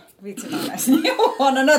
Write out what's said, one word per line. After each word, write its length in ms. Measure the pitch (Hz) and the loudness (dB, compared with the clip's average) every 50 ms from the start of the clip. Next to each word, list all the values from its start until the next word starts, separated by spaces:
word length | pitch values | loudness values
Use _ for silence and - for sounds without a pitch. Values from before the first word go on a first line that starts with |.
| _ _ _ _ 196 | _ _ _ _ -18
vitsi 260 | 202 196 - - - | -16 -16 -14 -12 -10
mä 80 | 320 - | -8 -8
oon 100 | - 294 | -8 -8
näissä 240 | - - - 247 | -8 -6 0 2
niin 220 | 277 320 320 523 508 - 453 - - - | 2 2 2 0 0 0 0 0 0 0
huono. 240 | 269 277 254 269 269 | 0 2 2 2 2
No 100 | 285 302 | 4 2